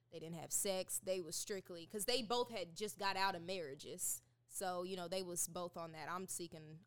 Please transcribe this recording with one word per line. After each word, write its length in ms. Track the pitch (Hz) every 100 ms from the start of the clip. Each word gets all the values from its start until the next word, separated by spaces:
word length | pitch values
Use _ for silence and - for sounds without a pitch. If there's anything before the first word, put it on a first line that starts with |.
| _
They 80 | 165
didn't 180 | 160 165
have 140 | 139
sex. 480 | - 202 190 180 -
They 160 | 190 185
was 140 | 170 -
strictly, 500 | - 196 - 170 165
'cause 140 | 214 240
they 160 | 254
both 280 | 208 247 240
had 240 | 226 170 165
just 220 | 214 -
got 200 | 196 190
out 180 | 196 175
of 60 |
marriages. 760 | 170 190 147 139 - 180 - - - _ -
So, 360 | - 185 180
you 120 | 180 185
know, 120 | 170
they 140 | 185
was 260 | 180 175 -
both 300 | 180 175 175
on 140 | 165
that. 180 | 160 160
I'm 180 | 180 185
seeking 520 | - 170 165 156 160